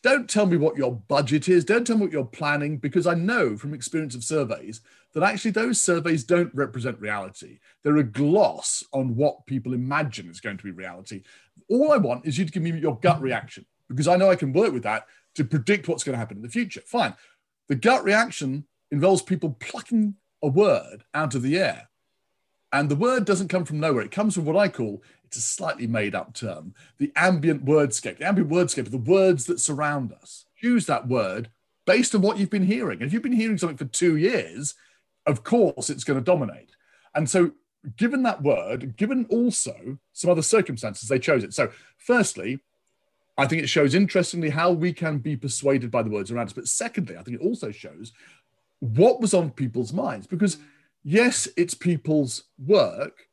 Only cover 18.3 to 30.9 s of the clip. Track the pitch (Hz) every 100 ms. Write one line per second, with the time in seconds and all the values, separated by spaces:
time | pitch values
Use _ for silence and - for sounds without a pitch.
18.3 | - 139 139 - _ _ 143 180 185 -
19.3 | 185 165 123 - - - 233 208 202 _
20.3 | _ 147 143 208 113 - 117 _ 143 156
21.3 | 127 127 170 156 76 - _ _ _ _
22.3 | _ _ _ _ 139 147 147 240 254 202
23.3 | 185 190 185 151 147 160 127 104 - 214
24.3 | 185 151 175 202 - 110 101 _ _ _
25.3 | 117 - - 160 - 117 113 104 95 -
26.3 | - 110 80 80 - _ _ 143 151 180
27.3 | 175 160 147 135 151 143 - 117 90 160
28.3 | 196 147 175 180 - 113 131 113 190 190
29.3 | 175 - 175 - 143 147 143 120 - -
30.3 | - _ _ 240 240 165